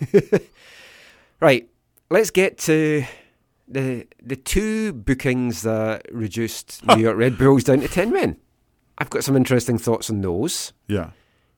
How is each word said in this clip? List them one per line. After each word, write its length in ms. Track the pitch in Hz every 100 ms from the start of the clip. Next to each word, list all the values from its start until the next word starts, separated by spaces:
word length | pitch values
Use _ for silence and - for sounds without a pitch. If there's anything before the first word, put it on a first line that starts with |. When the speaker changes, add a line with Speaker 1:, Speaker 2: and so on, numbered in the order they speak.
| 147
Speaker 1:
<laughs> 80 | 202 - 196 - _ - - - - - _ _ -
Right, 280 | - 127 - _ _ _ -
let's 200 | 180 208
get 280 | - 196 190
to 460 | - 156 156 151 127 - _ _ _ _ _
the, 380 | 135 131 123 - _
the 140 | 117 131
two 560 | - 190 214 220 214
bookings 720 | 135 101 131 139 127 123 117
that 440 | 110 110 110 107 -
reduced 720 | 120 110 110 113 - - - -
Speaker 2:
<laughs> 100 | 113
Speaker 1:
New 60 |
York 140 | 113 104
Red 200 | 123 113
Bulls 260 | 135 139
down 160 | 131 135
to 80 | 127
ten 240 | 185 208
men. 240 | 381 294 - _ _ _ _ _ -
I've 120 | 147
got 140 | -
some 120 | - 135
interesting 420 | 127 127 - 113
thoughts 300 | - 110 -
on 100 | 104
those. 500 | 95 87 151 - - _ -
Speaker 2:
Yeah. 240 | 101 80 - _ _ _